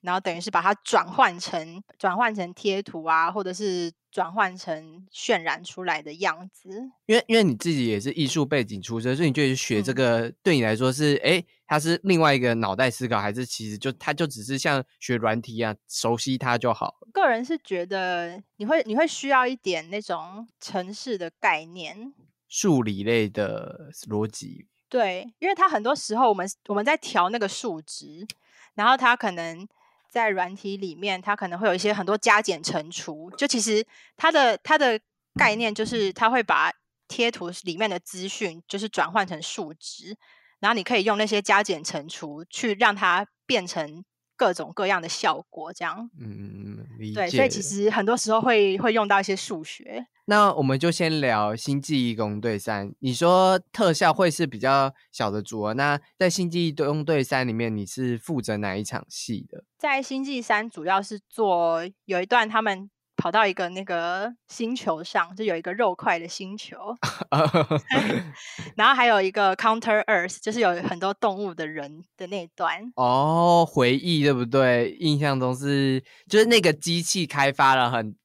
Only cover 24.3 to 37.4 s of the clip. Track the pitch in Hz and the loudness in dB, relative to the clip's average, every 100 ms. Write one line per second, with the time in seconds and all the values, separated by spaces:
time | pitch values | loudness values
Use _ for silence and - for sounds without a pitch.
24.3 | - - - - _ _ 254 208 180 226 | -6 -16 -18 -20 _ _ -2 0 -2 -10
25.3 | _ 349 392 370 262 220 - - 220 254 | _ -2 2 2 2 -2 -2 -2 2 2
26.3 | 202 185 - - 208 220 311 - 208 180 | 2 -2 -8 -4 -2 0 -2 0 0 0
27.3 | 233 202 - 240 160 156 - 143 151 214 | 0 -4 -4 -8 -8 -12 -16 -16 -18 -18
28.3 | - _ _ _ - 214 262 254 247 220 | -20 _ _ _ 0 4 6 4 4 0
29.3 | 175 165 165 196 _ _ _ _ 247 226 | -4 -8 -10 -18 _ _ _ _ -2 2
30.3 | 190 180 190 208 196 190 160 202 185 185 | 2 2 -4 -8 -6 -8 -6 -4 -4 -2
31.3 | 208 185 175 214 180 202 208 180 208 - | -2 -2 0 2 2 0 0 0 0 4
32.3 | 208 214 165 160 175 151 175 - 151 339 | 2 2 -4 -4 -6 -6 -12 -12 -14 -16
33.3 | - 277 247 208 214 220 _ _ _ 320 | -4 -2 0 0 0 -2 _ _ _ 2
34.3 | 320 254 214 - 311 269 220 _ _ _ | 6 4 2 2 4 4 0 _ _ _
35.3 | - 254 214 233 208 220 233 196 185 226 | 2 2 2 -2 -2 -4 0 -2 2 2
36.3 | 247 226 151 160 - _ _ _ - 233 | 2 2 2 2 -2 _ _ _ -2 -2
37.3 | 233 | -2